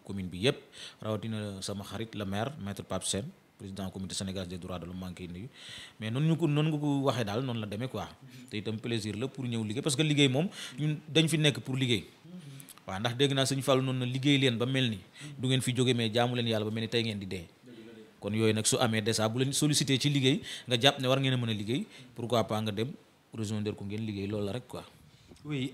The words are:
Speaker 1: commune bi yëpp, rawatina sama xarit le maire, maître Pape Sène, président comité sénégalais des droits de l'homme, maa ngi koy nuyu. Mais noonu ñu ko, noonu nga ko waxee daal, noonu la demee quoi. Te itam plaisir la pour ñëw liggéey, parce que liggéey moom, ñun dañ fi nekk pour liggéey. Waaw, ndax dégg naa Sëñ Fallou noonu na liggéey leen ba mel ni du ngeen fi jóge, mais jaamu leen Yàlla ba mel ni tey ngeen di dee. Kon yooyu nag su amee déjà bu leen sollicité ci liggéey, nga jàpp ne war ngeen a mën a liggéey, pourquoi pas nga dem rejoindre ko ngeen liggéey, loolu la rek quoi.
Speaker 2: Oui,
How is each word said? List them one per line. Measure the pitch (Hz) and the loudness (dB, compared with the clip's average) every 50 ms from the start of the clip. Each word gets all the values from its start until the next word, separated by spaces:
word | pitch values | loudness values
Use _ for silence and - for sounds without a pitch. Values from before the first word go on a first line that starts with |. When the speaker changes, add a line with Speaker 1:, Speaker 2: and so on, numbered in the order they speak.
| - | -10
Speaker 1:
commune | - 98 98 92 90 | -8 -6 -6 -6 -6
bi | 87 87 101 | -4 2 2
yëpp, | 131 - - - - - - - - - - | 2 2 0 -6 -18 -18 -16 -16 -16 -14 -10
rawatina | - 110 107 104 113 113 110 107 104 104 98 95 | -4 -4 -4 -4 -4 -4 -6 -6 -6 -6 -8 -8
sama | 95 - 101 101 95 | -8 -6 -6 -6 -8
xarit | - 98 104 113 110 - | -8 -8 -8 -8 -8 -8
le | 104 104 | -6 -6
maire, | 98 98 101 113 131 151 - | -4 -2 -2 -2 -4 -6 -8
maître | 101 101 98 - - | -8 -8 -8 -8 -6
Pape | - 95 92 - | -6 -6 -4 -2
Sène, | - - 98 120 170 - - _ _ _ | -2 -2 -2 -4 -6 -10 -16 _ _ _
président | - 104 98 98 98 95 92 | -16 -14 -12 -10 -8 -8 -8
comité | - 98 95 90 - | -8 -8 -8 -6 -6
sénégalais | - 101 95 92 98 92 | -6 -6 -4 -4 -6 -6
des | 87 92 87 | -6 -8 -10
droits | 87 92 92 90 | -8 -8 -8 -8
de | 85 | -8
l'homme, | 87 90 92 | -8 -10 -8
maa | 92 92 | -8 -10
ngi | 87 85 92 | -10 -10 -10
koy | 85 | -10
nuyu. | 87 90 107 - - - - - - - - - - - | -10 -12 -12 -14 -14 -16 -16 -16 -14 -14 -16 -16 -12 -8
Mais | 107 110 | -6 -2
noonu | 113 135 151 160 | 0 2 4 4
ñu | 165 | 4
ko, | 165 170 | 4 4
noonu | 151 147 147 151 160 | 4 4 4 4 2
nga | 156 147 | 2 0
ko | 151 147 143 139 135 139 | 0 0 2 2 2 2
waxee | 123 127 117 | 2 2 0
daal, | 101 101 117 | 0 0 -2
noonu | 139 131 117 113 | -2 -2 -2 -4
la | 107 | -4
demee | 104 101 101 127 - | -6 -4 -6 -6 -4
quoi. | - 104 85 80 - - - - - - - - | -4 -6 -6 -8 -10 -16 -20 -20 -18 -18 -14 -8
Te | - 107 | -8 -6
itam | 98 113 110 | -4 -4 -4
plaisir | 110 - 123 117 113 98 107 98 | -4 -2 -2 -2 -2 -2 -4 -4
la | 101 123 | -4 -6
pour | 139 - - 127 | -6 -6 -6 -4
ñëw | 120 117 113 110 | -2 -2 -2 -2
liggéey, | 104 104 127 | -2 -4 -2
parce | - 160 135 | 0 0 2
que | 127 | 2
liggéey | 160 151 147 143 143 135 | 2 4 6 6 6 6
moom, | 123 135 170 208 - - - - - - | 6 2 0 0 -4 -8 -12 -10 -6 -2
ñun | 151 156 151 151 - - | -2 -2 -2 -2 -6 2
dañ | 135 160 160 | 4 4 4
fi | 156 165 156 | 4 4 4
nekk | 156 147 127 - | 4 4 4 2
pour | - 135 131 | -2 -4 -2
liggéey. | 131 131 123 120 95 - - - - - 160 180 180 165 139 135 135 - - - - - | 0 2 2 2 2 0 -4 -14 -20 -20 -18 -16 -16 -14 -14 -16 -16 -18 -18 -20 -16 -10
Waaw, | - 95 95 | -8 -4 -2
ndax | 113 120 117 | -2 -2 2
dégg | 120 143 135 139 | 2 2 2 4
naa | 135 135 | 2 2
Sëñ | - 139 135 | 2 0 0
Fallou | 127 143 135 131 | 2 4 4 4
noonu | 131 131 131 127 | 4 2 0 0
na | 127 | -2
liggéey | 123 127 135 127 147 143 135 | -2 -2 2 4 4 4 6
leen | 135 131 120 107 | 6 4 2 2
ba | 120 | 0
mel | 127 135 131 131 117 | 0 2 2 2 2
ni | 110 92 - - - - 147 151 143 135 | 0 -4 -8 -14 -18 -16 -14 -14 -8 -4
du | 127 127 | 0 2
ngeen | 131 131 | 2 2
fi | - 131 123 | 2 2 2
jóge, | 131 127 120 123 | 4 4 4 4
mais | 120 117 113 | 4 2 2
jaamu | 107 120 120 123 123 | 2 2 2 2 2
leen | 123 117 117 | 0 0 0
Yàlla | 113 107 107 | 0 0 0
ba | 104 | -2
mel | 107 113 113 | -2 -2 -2
ni | 110 | 0
tey | - 120 113 | 0 0 0
ngeen | 113 107 101 | 0 -2 -4
di | 101 | -6
dee. | 95 98 92 85 - - _ - - - - 110 113 110 110 - - - - | -6 -6 -8 -8 -12 -18 _ -20 -20 -20 -18 -18 -18 -18 -20 -20 -20 -18 -8
Kon | - 101 107 | -4 -2 2
yooyu | 110 110 110 | 4 4 4
nag | 107 110 107 | 4 4 4
su | - - 120 | 2 4 4
amee | - 117 113 110 | 4 4 4 2
déjà | 104 113 110 110 107 107 | 2 2 2 2 2 2
bu | 113 127 | 2 2
leen | 135 139 | 0 0
sollicité | 135 - 151 151 147 - 156 131 135 127 | 2 2 4 4 4 4 4 4 2 2
ci | - 147 | 4 2
liggéey, | 143 139 131 131 143 226 - - - - - | 4 4 4 4 4 4 0 -6 -10 -12 -4
nga | - 123 120 | -2 0 4
jàpp | 117 139 - - | 6 6 4 4
ne | 131 127 | 4 2
war | 131 135 | 4 4
ngeen | 135 135 131 | 4 2 2
a | |
mën | 123 120 117 | 2 2 0
a | 110 | -2
liggéey, | 101 104 104 123 165 220 - - - - - - | -2 -2 -2 -2 -2 -2 -4 -10 -18 -20 -16 -10
pourquoi | - 117 110 123 113 107 | -8 -2 2 2 2 2
pas | - 110 107 | 2 0 0
nga | 110 110 | 0 -2
dem | 101 101 117 139 - - - - _ _ _ _ | -2 -2 -2 -4 -6 -10 -18 -20 _ _ _ _
rejoindre | - 113 110 101 110 107 104 107 101 | -8 -6 -4 -4 -2 -2 -2 -2 -4
ko | - 101 | -4 -6
ngeen | 98 101 107 113 | -8 -6 -6 -4
liggéey, | 107 104 98 98 | -4 -4 -4 -4
loolu | 98 107 104 104 | -2 -2 -2 -2
la | 101 | -2
rek | 98 123 - - | -4 -6 -8 -10
quoi. | - 85 - - - - - - - - - - - - - | -12 -14 -14 -16 -20 -20 -20 -20 -20 -20 -20 -20 -20 -16 -8
Speaker 2:
Oui, | 147 151 135 127 - | -6 -4 -4 -4 -4